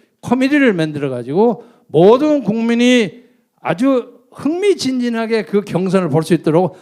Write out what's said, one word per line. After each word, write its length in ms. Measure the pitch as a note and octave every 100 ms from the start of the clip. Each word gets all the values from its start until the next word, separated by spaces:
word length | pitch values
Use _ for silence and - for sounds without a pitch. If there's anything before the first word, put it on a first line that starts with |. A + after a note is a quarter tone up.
| _ _
커미티를 520 | - B3 C4 D4 C4+
만들어가지고 920 | F#3 D#3 D3 C#3 B2+ B2 D3+ A#3 A#3+ - _ _
모든 540 | D3 F3+ B3 D4+ D4 G3+
국민이 800 | A3 A3+ A#3 A#3+ B3 G3+ - - _ _ _
아주 600 | - E3+ C4 C4 A3+ - _
흥미진진하게 1120 | - C4+ F4 G4+ E4 C4 C4 A#3+ A3+ A3+ A3+ G3+
그 180 | G3+
경선을 460 | G#3 E3 F#3 F#3 F3+
볼 140 | C#3+
수 120 | D#3+ E3
있도록 440 | E3+ D#3 F3+ -